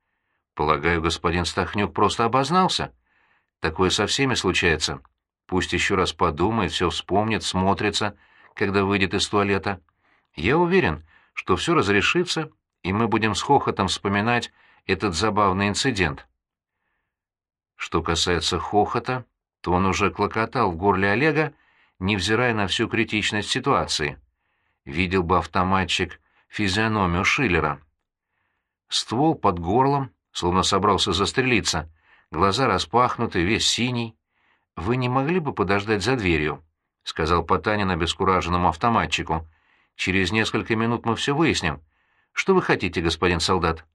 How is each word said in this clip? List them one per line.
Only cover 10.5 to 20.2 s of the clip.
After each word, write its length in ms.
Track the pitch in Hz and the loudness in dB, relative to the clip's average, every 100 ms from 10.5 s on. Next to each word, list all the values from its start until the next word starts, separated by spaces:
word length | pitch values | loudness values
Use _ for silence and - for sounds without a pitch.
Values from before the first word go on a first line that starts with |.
| 160 | 2
уверен, 480 | 175 185 107 73 - _ _ | 4 2 2 -2 -10 _ _
что 220 | - - 90 | -10 -2 0
все 200 | - 160 | 2 2
разрешится, 760 | 101 101 - 175 175 165 147 _ _ _ | 2 2 2 0 -2 -4 -6 _ _ _
и 80 | 90 | -2
мы 160 | 101 117 | 0 2
будем 280 | 107 110 95 | 2 0 -2
с 60 | |
хохотом 460 | - 139 120 - 95 | 2 2 2 0 -2
вспоминать 640 | - 101 101 113 117 - - _ _ - | -2 -2 0 0 -2 -4 -12 _ _ -4
этот 280 | 92 107 | -2 0
забавный 560 | 82 110 101 101 92 101 | 0 0 2 2 2 0
инцидент". 580 | 98 135 101 82 69 - _ _ _ _ _ _ _ _ _ _ _ _ _ _ - | 0 -2 0 0 -2 -14 _ _ _ _ _ _ _ _ _ _ _ _ _ _ -16
Что 260 | - 85 | -4 -2
касается 560 | 82 85 90 85 - 85 | 0 -2 0 0 -2 -4
хохота, 640 | - 104 98 117 - 127 - _ _ _ | 0 0 0 -2 -4 -6 -8 _ _ _
то 100 | 85 | -2
он 140 | 90 95 | 0 2
уже 260 | 95 95 | 0 0
клокотал 600 | 80 | 0